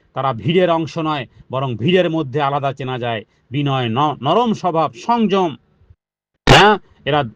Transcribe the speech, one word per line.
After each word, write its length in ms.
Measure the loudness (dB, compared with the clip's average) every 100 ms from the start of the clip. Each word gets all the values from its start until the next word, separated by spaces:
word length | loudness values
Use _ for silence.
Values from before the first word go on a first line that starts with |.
| _
তারা 200 | -6 -4
ভিড়ের 360 | -4 0 2 2
অংশ 280 | 2 -2 -4
নয়, 300 | -4 -4 -8 -16 -8
বরং 240 | -6 -4 -2
ভিড়ের 340 | 2 2 2
মধ্যে 320 | -2 -4 -2
আলাদা 320 | -2 -2 -4
চেনা 260 | -6 -8 -6
যায়। 260 | -4 -6 -8 _ _
বিনয়, 380 | -4 -2 -2 -2
ন-, 260 | 0 0 -2
নরম 320 | 0 2 0
স্বভাব, 380 | -2 -2 -2 -2
সংযম। 640 | -4 -2 0 2 0 0 -4 _ _ _ _ _ _ _ _ 4
হ্যাঁ, 280 | 6 6 4 -4 _ -2
এরা 180 | 0 -2